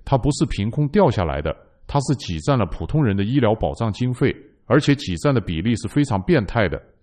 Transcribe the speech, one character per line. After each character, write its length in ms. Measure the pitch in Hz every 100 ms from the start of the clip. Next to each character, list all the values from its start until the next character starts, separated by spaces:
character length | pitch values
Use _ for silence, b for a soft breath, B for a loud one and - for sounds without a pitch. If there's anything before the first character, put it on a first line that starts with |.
它 140 | - 131
不 100 | 135
是 120 | - 151
凭 220 | - 104
空 200 | 147 147
掉 200 | 208 170
下 140 | 107
来 180 | 82 69
的， 140 | 73 - - _ -
它 140 | 143
是 140 | 135 139
挤 240 | - 80
占 180 | 76 131
了 80 | 90
普 180 | -
通 200 | - 156
人 120 | 127 98
的 60 |
医 160 | 101 135
疗 160 | 110
保 180 | 110 80
障 180 | 69 113
经 200 | 101 123
费， 220 | 123 131 - - _
而 160 | - 135
且 160 | 143 139
挤 180 | - 85
占 140 | 147
的 80 | 127
比 220 | 92 80
例 140 | 107 113
是 100 | 104
非 160 | 147
常 180 | 143 101
变 240 | 92 208
态 240 | 202 120 92
的。 140 | - - _